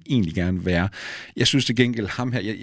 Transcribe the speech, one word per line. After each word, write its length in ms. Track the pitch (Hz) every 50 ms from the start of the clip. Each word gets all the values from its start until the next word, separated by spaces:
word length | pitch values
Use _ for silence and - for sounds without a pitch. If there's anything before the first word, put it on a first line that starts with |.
| - -
egentlig 240 | 139 120 98 80 80
gerne 320 | 92 87 92 92 90 87
være. 220 | 92 - 117 117 104 - - - - - - - - -
Jeg 100 | - 120
synes 180 | - - 139 -
til 120 | - 120
gengæld, 300 | 120 123 120 120 113 104
ham 260 | 92 - - 123 127
her, 80 | 117 123
jeg, 160 | 92 107 107 -